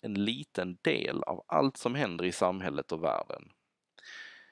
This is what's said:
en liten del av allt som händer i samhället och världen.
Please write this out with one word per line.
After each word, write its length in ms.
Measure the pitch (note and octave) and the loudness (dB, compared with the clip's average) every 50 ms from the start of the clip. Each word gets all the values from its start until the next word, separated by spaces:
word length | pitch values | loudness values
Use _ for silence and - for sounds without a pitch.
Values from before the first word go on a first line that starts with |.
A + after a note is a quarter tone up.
en 220 | - G#2+ G2+ G2 G2+ | -8 -4 0 0 0
liten 540 | A2+ A#2+ C#3+ D3+ - - F#2+ F2+ F#2 F2 - | 0 0 -2 -6 -8 -4 -4 -4 -4 -2 -2
del 400 | - D#2+ C#2 - - - - - | 0 2 2 2 0 -2 -2 -2
av 220 | - - F2+ - - - | -2 -2 -4 -6 -2 2
allt 280 | - - C#3 C3+ - | 4 4 4 4 2
som 180 | - - A#2+ B2+ | 0 -2 0 0
händer 300 | D3 C3+ G2 E2+ E2+ F2 | 0 0 0 0 0 0
i 80 | F2+ | 0
samhället 600 | - - F#2+ F2+ F#2 F#2+ F#2 D#2 C#2+ C#2+ - - | 2 2 2 2 2 2 -2 -2 -2 -2 -2 -2
och 100 | E2 D#2+ | -2 0
världen. 400 | E2 C#2+ G1+ G1+ G1+ - - - - - - _ _ _ _ _ _ _ _ - - - - - - - - - - - | 2 2 2 0 -2 -4 -8 -10 -12 -16 -20 _ _ _ _ _ _ _ _ -20 -20 -18 -16 -16 -16 -16 -18 -20 -20 -20